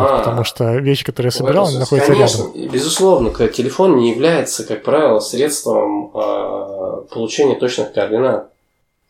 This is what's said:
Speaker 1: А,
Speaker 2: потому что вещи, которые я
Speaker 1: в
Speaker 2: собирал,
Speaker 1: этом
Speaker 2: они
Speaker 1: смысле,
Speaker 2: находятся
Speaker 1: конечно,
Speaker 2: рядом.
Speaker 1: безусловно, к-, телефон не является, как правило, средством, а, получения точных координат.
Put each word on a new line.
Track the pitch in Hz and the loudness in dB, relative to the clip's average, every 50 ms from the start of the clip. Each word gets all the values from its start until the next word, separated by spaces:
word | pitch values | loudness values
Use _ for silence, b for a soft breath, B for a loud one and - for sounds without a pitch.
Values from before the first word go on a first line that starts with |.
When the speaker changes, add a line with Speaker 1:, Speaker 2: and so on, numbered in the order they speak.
| 127 139 | 2 2
Speaker 1:
А, | 135 120 | 2 2
Speaker 2:
потому | 107 117 117 117 117 | 0 0 0 -2 -2
что | - - - 123 113 117 | -4 -2 -2 -2 0 0
вещи, | 127 139 135 139 - - | 0 0 0 0 0 -2
которые | - - - 123 123 | -8 -6 -2 -2 -2
я | |
Speaker 1:
в | - | -2
Speaker 2:
собирал, | - 127 131 139 185 202 | 0 0 2 2 2 2
Speaker 1:
этом | 170 135 131 | 0 0 -2
Speaker 2:
они | 131 | -2
Speaker 1:
смысле, | - 143 135 | 0 2 2
Speaker 2:
находятся | - 147 135 - - 113 107 107 - | 4 4 4 4 4 4 2 -2 -4
Speaker 1:
конечно, | - - - | -6 -8 -10
Speaker 2:
рядом. | - - | -8 -4
Speaker 1:
безусловно, | 123 123 143 160 - - 185 190 180 135 117 107 | -4 -2 -2 -2 0 2 4 4 4 4 2 0
к-, | - - 120 107 | 0 0 -2 0
телефон | - - 117 127 - - 190 190 156 | 0 -2 -4 -2 0 2 4 4 4
не | 123 117 117 | 4 4 2
является, | 110 113 139 165 170 147 - - - - 107 | 2 2 2 2 2 2 -2 -4 -6 -8 -6
как | - 113 107 - | -6 -8 -6 -2
правило, | - 127 151 156 131 110 107 | 0 2 2 4 4 2 2
средством, | 104 - - 123 139 151 147 - - - 110 107 104 104 104 104 101 - - | 0 -2 -2 -2 -2 -2 -2 -4 -4 -2 0 0 0 0 -2 -4 -6 -8 -6
а, | 107 107 104 101 101 101 98 98 101 98 98 98 95 95 98 107 - - - | -4 -4 -2 -2 -4 -4 -6 -6 -8 -8 -8 -10 -8 -8 -8 -8 -10 -12 -10
получения | - 120 113 110 - - 147 131 113 - | -8 -6 -6 -4 0 2 2 2 2 0
точных | 131 123 120 - 107 - - | -2 -2 -2 -2 -6 -4 -2
координат. | 110 101 98 107 113 131 131 110 98 - - _ _ _ _ _ _ _ _ _ _ _ | -4 -2 0 0 0 0 0 0 -2 -4 -10 _ _ _ _ _ _ _ _ _ _ _